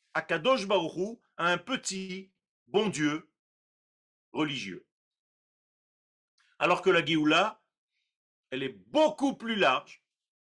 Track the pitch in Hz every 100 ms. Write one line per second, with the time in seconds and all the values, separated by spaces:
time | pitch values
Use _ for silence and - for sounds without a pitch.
0 | _ 160 - 165 190 262 196 196 165 156
1 | 196 233 _ - 170 175 175 262 - 190
2 | 190 185 190 _ _ _ _ 190 214 143
3 | 151 156 - _ _ _ _ _ _ _
4 | _ _ _ - 156 135 98 87 - _
5 | _ _ _ _ _ _ _ _ _ _
6 | _ _ _ _ _ _ 151 175 185 170
7 | 151 160 151 160 214 - _ _ _ _
8 | _ _ _ _ _ 131 135 - - 294
9 | 311 302 269 214 226 214 151 131 - -
10 | _ _ _ _ _ _